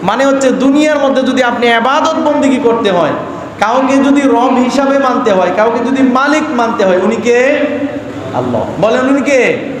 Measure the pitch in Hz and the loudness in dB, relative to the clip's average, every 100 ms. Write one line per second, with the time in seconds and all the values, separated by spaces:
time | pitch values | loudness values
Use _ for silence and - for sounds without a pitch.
0 | 175 226 269 269 269 202 277 285 302 294 | -2 0 0 2 0 2 2 2 2 2
1 | 269 240 254 254 247 240 240 233 233 294 | 0 0 0 0 0 0 0 2 0 0
2 | 320 320 311 285 277 254 233 226 202 175 | 0 -2 0 0 0 2 0 0 0 0
3 | 151 131 - - - - 208 254 269 277 | -2 -4 -8 -12 -12 -4 -2 0 2 2
4 | 277 285 262 233 254 247 240 277 269 277 | 4 2 2 2 2 0 0 0 0 0
5 | 262 240 226 190 175 185 226 240 254 277 | 0 0 0 2 0 0 0 0 -2 2
6 | 254 247 285 302 302 247 226 214 190 180 | 2 2 2 0 0 -2 -2 0 2 2
7 | 196 220 233 240 254 294 277 247 277 269 | 0 0 0 2 2 0 -2 -4 -6 -8
8 | - - - - 123 113 104 - 202 254 | -10 -10 -6 -6 -2 -4 -4 -2 0 0
9 | 262 277 220 180 208 - - - | 0 0 2 2 2 -2 -6 -10